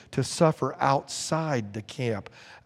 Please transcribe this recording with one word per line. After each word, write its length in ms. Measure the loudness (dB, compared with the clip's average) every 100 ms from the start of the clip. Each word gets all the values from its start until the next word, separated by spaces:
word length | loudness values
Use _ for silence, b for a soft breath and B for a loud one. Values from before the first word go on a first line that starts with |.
| B
to 100 | -2
suffer 540 | -2 4 4 4 -2 0
outside 920 | 2 2 0 -8 -2 -2 0 -2 -2
the 100 | -8
camp, 480 | -10 -4 -2 -2 -6 B B B